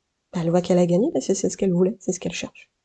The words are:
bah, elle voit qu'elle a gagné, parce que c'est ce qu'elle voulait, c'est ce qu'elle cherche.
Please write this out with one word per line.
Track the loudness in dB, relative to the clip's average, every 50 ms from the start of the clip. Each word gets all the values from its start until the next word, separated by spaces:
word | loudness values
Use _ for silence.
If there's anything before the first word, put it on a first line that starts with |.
| _ _ _ _ _ _
bah, | -8 -4
elle | -2 0
voit | 0 0
qu'elle | 2 2 2 2
a | 4
gagné, | 4 2 2 2 0
parce | 0 -2 -2 -2
que | -2
c'est | -2 -2 -4
ce | -2
qu'elle | -2 0 0
voulait, | 2 2 2 2 0 -2
c'est | -6 -6
ce | -6 -4
qu'elle | -6 -8
cherche. | -8 -8 -10 -12 -14 -18 -20 _ _ _ _